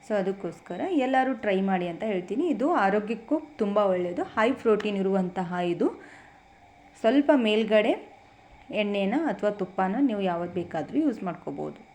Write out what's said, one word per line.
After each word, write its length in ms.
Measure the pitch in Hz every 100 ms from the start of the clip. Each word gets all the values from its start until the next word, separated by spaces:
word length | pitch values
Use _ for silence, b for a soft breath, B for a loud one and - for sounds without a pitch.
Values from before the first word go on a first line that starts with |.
| -
So 40 | 214
ಅದಕ್ಕೋಸ್ಕರ 640 | 190 190 175 165 - 175 320 330
ಎಲ್ಲರೂ 280 | 254 262 262 247
ಟ್ರೈ 120 | 214 190 196
ಮಾಡಿ 180 | 185 175
ಅಂತ 100 | 165 220
ಹೇಳ್ತೀನಿ. 340 | 190 180 214 349
ಇದು 120 | 214 277 320
ಆರೋಗ್ಯಕ್ಕೂ 540 | 196 208 208 220 - 311 311 -
ತುಂಬ 160 | 214 208 202
ಒಳ್ಳೆಯದು, 320 | 180 175 175 381
ಹೈ 120 | - 220 254
ಪ್ರೋಟೀನ್ 360 | 233 208 208 196
ಇರುವಂತಹ 580 | 190 190 180 190 175 180 175
ಇದು. 140 | 170 285 - B B B B B - - - - -
ಸ್ವಲ್ಪ 300 | 226 269 285 285 226
ಮೇಲ್ಗಡೆ 460 | 214 214 214 220 381 - - - - - - - 208
ಎಣ್ಣೆನ 320 | 208 202 196 262 311
ಅಥವಾ 200 | 190 208 202
ತುಪ್ಪನ 400 | 185 - 185 220 277
ನೀವು 100 | 208 190
ಯಾವಾಗ 220 | 170 175 175
ಬೇಕಾದರೂ 400 | 170 165 147 269 311
ಯೂಸ್ 160 | 220 185
ಮಾಡ್ಕೋಬೋದು. 520 | 160 - 143 151 143 -